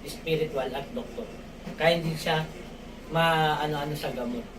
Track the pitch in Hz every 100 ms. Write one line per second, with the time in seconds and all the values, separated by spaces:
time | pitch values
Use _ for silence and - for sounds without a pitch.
0 | 147 - 165 156 - 139 131 - - 120
1 | - - 110 - - - - - 160 170
2 | 160 156 170 160 160 - - - - -
3 | - 160 165 160 156 151 151 147 147 147
4 | - - 120 120 -